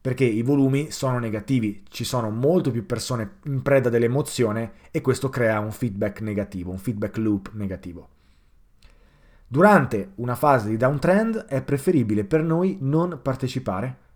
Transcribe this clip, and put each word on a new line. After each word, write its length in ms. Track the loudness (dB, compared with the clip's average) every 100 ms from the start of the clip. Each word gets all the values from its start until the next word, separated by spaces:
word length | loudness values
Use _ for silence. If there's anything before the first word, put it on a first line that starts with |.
perché 220 | -6 0
i 180 | 2 2
volumi 500 | 2 4 4 2 -4
sono 280 | -4 -2 -2
negativi, 640 | -4 -6 0 0 0 -4 -14
ci 140 | -10
sono 260 | -4 -2 -2
molto 420 | 0 2 2 2
più 140 | -2 -4
persone 520 | -6 -4 -6 -6 -10 -6
in 160 | -2
preda 280 | 4 4 4
dell'emozione 840 | 2 2 0 -2 0 0 0 -6 -12 -8
e 100 | -4
questo 280 | 0 0 -2
crea 300 | 0 2 2
un 120 | -2
feedback 500 | -4 -4 -2 -4 -4
negativo, 500 | -6 -4 -4 -6 -8
un 60 | -6
feedback 400 | -6 -4 -4 -2
loop 340 | 0 0 -4
negativo. 560 | -8 -8 -8 -12 -16 -20 _ _ _ _ _ _ _ -20 -20 _ _ _ _ -4
Durante 640 | 4 8 8 4 -2 -6 -6
una 200 | -6 0
fase 340 | 4 4 2
di 80 | 0
downtrend 680 | 2 2 4 4 2 -4 -4
è 160 | -4
preferibile 640 | -2 -2 2 2 2 0
per 180 | 2 0
noi 340 | 2 0 0 -2
non 380 | 0 0 0 -4
partecipare 760 | -4 -4 -4 -4 -4 -4 -6 -10 _